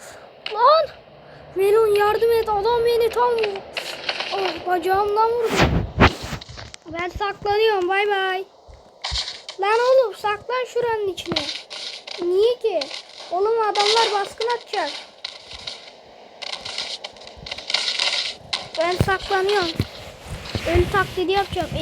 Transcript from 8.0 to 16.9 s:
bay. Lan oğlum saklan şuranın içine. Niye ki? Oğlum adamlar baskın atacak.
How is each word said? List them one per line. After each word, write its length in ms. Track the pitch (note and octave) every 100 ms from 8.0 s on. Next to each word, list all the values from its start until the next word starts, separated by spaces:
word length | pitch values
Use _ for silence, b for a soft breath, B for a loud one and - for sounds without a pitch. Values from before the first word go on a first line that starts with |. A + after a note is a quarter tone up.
| G#4
bay. 360 | G4+ F#4+ F#4 G4 - - - - - - - - - - -
Lan 180 | G4 A4+
oğlum 360 | B4 C5 A#4
saklan 500 | F#4+ G#4 G#4 - B4
şuranın 440 | B4 A#4+ A#4+ A4+ G4+
içine. 360 | F4 - - - - - - - - - -
Niye 360 | F4 F#4 A4 B4
ki? 220 | A4+ F4 C#4 - - - -
Oğlum 300 | F4 G#4 A4+
adamlar 520 | G#4+ G4+ G#4 A4+ A4+
baskın 360 | G4+ G4+ - A4+ A#4
atacak. 340 | - G#4 D4+ - - - - - - - - - - - - - - - - - - - -